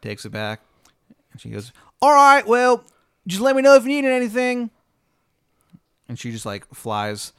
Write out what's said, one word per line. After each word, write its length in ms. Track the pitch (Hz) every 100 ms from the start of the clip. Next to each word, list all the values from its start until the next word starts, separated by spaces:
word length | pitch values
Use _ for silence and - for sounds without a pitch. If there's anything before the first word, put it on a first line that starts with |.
Takes 240 | 107 104 110
it 60 |
back. 300 | 107 107 107 _ _ _ _ _ _ _
And 100 | -
she 80 | 117
goes, 220 | 107 113 _ _ _
All 120 | 269
right, 320 | 294 277 277 208
well, 380 | 233 247 240 _ _ _ _ -
just 140 | 185
let 140 | 247 269
me 60 |
know 140 | 269 277
if 80 |
you 60 | 240
need 160 | 285 269
anything. 640 | 254 247 220 254 247 233 _ _ _ _ _ _ _ _ _ _ _ _ _ _
And 120 | 120
she 120 | 120
just, 140 | 113 107
like, 260 | 101 _
flies 600 | - - 104 104 104 -